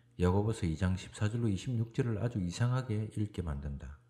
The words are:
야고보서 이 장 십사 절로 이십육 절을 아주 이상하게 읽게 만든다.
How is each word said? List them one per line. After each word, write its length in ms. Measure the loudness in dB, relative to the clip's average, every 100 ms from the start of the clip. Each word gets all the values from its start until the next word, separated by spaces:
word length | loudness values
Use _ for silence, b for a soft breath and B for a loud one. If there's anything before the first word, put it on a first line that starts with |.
| b 2
야고보서 480 | 4 4 2 0 0
이 100 | 2
장 180 | 2 2
십사 320 | -4 -2 0
절로 200 | 2 0
이십육 480 | 0 0 -2 0 0
절을 280 | 0 0
아주 160 | 0 0
이상하게 760 | -2 2 2 2 0 -2 -2 -2
읽게 240 | -2 -2
만든다. 560 | -4 -4 -4 -6 -10 -14